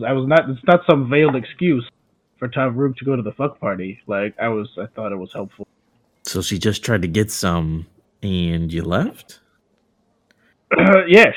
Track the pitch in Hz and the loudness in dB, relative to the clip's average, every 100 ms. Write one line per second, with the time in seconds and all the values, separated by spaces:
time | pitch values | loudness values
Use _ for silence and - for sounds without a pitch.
0 | 117 135 131 160 135 127 - 175 - 147 | -2 -2 2 2 2 0 2 4 4 2
1 | 123 147 151 131 - - 175 131 120 _ | 2 2 4 2 -6 -2 0 0 -2 _
2 | _ _ _ _ 123 139 131 120 139 127 | _ _ _ _ -6 -2 -2 0 -2 -2
3 | 131 127 104 - 143 - 113 92 95 98 | -4 -2 -4 -6 -6 -6 -6 -6 -8 -12
4 | - 101 104 - 117 110 104 - 104 - | -8 -4 -4 -4 -4 -4 -6 -10 -12 -10
5 | 107 98 92 - 101 - - _ _ _ | -10 -8 -10 -12 -14 -16 -20 _ _ _
6 | _ _ - 95 90 95 107 98 - 104 | _ _ -8 -6 -4 -2 -2 -2 -2 -2
7 | 87 98 107 - 95 85 80 80 85 _ | 0 -2 -2 -2 -2 -2 -2 -6 -10 _
8 | _ _ 101 92 85 85 82 82 85 95 | _ _ -4 -2 -2 -2 -4 -6 -2 -2
9 | 202 - - - _ _ _ _ _ _ | -2 -8 -20 -20 _ _ _ _ _ _
10 | _ _ _ _ _ _ - - 190 190 | _ _ _ _ _ _ -4 2 4 4
11 | 170 202 220 | 6 8 6